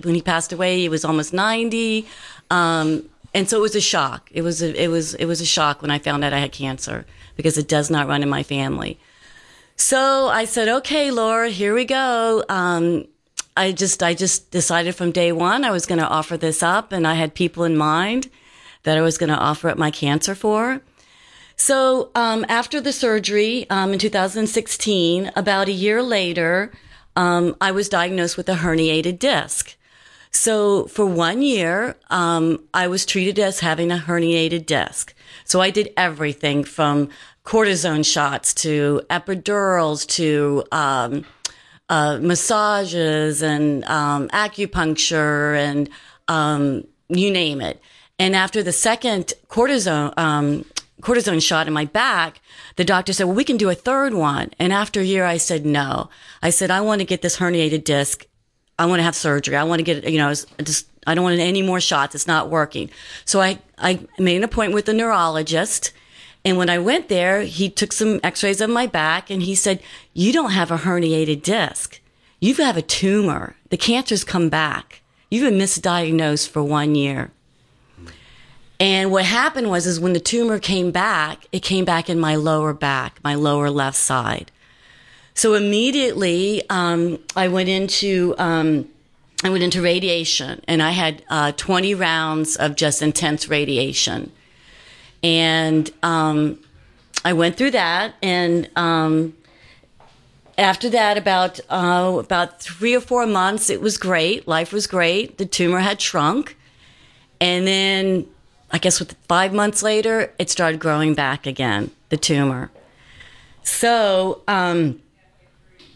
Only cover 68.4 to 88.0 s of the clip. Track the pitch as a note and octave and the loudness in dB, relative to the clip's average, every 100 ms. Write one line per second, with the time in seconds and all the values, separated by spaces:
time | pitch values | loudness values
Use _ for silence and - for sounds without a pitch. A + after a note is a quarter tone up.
68.4 | G3+ G3 G#3+ A#3 B3 F3 D#3 E3+ - G3 | -2 0 0 0 -2 -2 0 -2 -4 -4
69.4 | F3+ F#3+ G3+ F#3+ - - - - F#3+ E4 | -2 0 0 -2 -6 -20 -14 0 2 2
70.4 | C4 G3 E3 E3 E3+ F3 E3 D#3+ D#3 D3 | 2 0 0 0 0 0 2 2 0 -2
71.4 | E3 G#3+ D#3+ - - - _ _ _ _ | 0 0 -2 -4 -12 -14 _ _ _ _
72.4 | F#3+ C4 C#4+ E3+ D#3 - F#3+ G3+ G3+ D3 | 0 4 2 0 -2 -2 2 2 0 -2
73.4 | - - _ F3+ - A#3+ C4 G3+ - F#3 | -6 -14 _ -2 0 0 0 -4 -2 0
74.4 | E3 D#3 D#3 - - - _ _ _ A#3 | 2 0 -2 -4 -10 -20 _ _ _ 0
75.4 | C4+ F#3+ F#3+ - F#3 F3 D#3+ D#3+ D#3 D3 | 2 2 2 0 0 0 2 2 2 0
76.4 | - D3+ D3 D3 D3 D3+ C#3 C3+ - _ | -2 -2 0 0 2 0 0 -4 -8 _
77.4 | _ _ _ _ _ - - - - - | _ _ _ _ _ -20 -20 -20 -20 -20
78.4 | - - - _ F#3+ F#3+ F#3+ F#3+ F#3 A#3 | -20 -20 -20 _ 2 2 2 2 2 2
79.4 | D4 C#4+ A3+ F3 E3+ E3 F3 F3 E3+ A#3 | 0 0 -2 0 0 -2 0 0 0 0
80.4 | A#3 G#3+ - F#3+ F3+ F3 G#3 F3+ D3+ D3+ | 0 0 0 0 0 0 0 0 -2 -6
81.4 | - F#3 - F#3+ F#3 E3+ E3 E3+ D#3+ D#3 | -8 -6 -2 0 2 0 0 0 2 2
82.4 | D3+ D#3 D3+ D3 C#3+ C3+ B2 - D3 C#3+ | 2 0 0 -2 -2 -2 -4 -6 -4 0
83.4 | D3 D3 C#3+ C#3+ C3+ C3+ - C3 A2 - | 2 2 0 0 -2 0 0 0 -2 -6
84.4 | - _ _ _ - - - - - - | -8 _ _ _ -20 -20 -20 -20 -10 0
85.4 | A3 G#3+ G3+ G#3 B3 C#4 B3+ - F#3 F3 | 2 4 2 2 2 2 0 0 0 2
86.4 | G3 G#3 - F#3+ F3 E3+ E3+ D#3+ - - | 0 -2 -2 -2 0 2 0 -2 -6 -2
87.4 | F#3 F#3 F#3 F#3+ G3 - | 0 0 0 0 0 -2